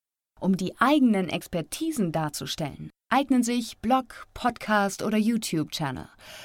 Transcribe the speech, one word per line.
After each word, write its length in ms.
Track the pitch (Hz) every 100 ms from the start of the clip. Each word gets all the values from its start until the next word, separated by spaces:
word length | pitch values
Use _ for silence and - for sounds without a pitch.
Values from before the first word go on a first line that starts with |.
| _ _ _ -
Um 160 | 180 185
die 240 | 185 -
eigenen 480 | 240 302 254 196 180
Expertisen 880 | 175 - 175 156 - 320 285 180
darzustellen, 760 | 160 151 - 147 - 160 76 151 - -
eignen 340 | 247 285 254
sich 360 | 226 240 233 -
Blog, 480 | 214 262 254 - -
Podcast 680 | - 247 226 - 208 196 -
oder 140 | 214 214
YouTube-Channel. 920 | 220 233 - 160 151 - 143 127 - - - -